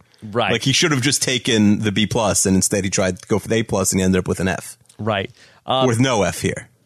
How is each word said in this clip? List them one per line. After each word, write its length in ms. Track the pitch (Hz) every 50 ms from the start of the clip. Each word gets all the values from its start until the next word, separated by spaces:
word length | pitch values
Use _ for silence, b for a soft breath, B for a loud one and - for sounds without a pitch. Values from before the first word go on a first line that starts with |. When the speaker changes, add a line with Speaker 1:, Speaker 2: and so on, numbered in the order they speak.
| _ _ _ _
Speaker 1:
Right. 300 | 113 107 98 120 110 95
Speaker 2:
Like, 100 | 117 110
he 100 | - 139
should 200 | 127 - 175 160
have 100 | 147 127
just 180 | 117 - - -
taken 600 | - 135 127 123 - 131 117 107 104 101 107 95
the 100 | 113 104
B 160 | 95 107 107
plus, 400 | - - 120 107 95 87 - -
and 80 | 98 95
instead 300 | 92 - - - 98 95
he 60 | 98
tried 280 | - 104 95 92 92 -
to 60 | -
go 140 | - 220 196
for 80 | - -
the 80 | 113
A 60 | 113 113
plus, 260 | - 113 95 92 -
and 100 | 95 95
he 40 | 95
ended 160 | 92 95 92
up 80 | 90 -
with 100 | 95 -
an 80 | 92
F. 320 | 92 - - - - - - _ - _ -
Speaker 1:
Right. 320 | 104 110 104 98 95 - b b b b b b b
Um, 220 | - 127 131 131 123
Speaker 2:
With 100 | 113 113
no 240 | 135 131 120 101
F 180 | 92 85 82 -
here. 280 | 98 92 - - - - _ _ _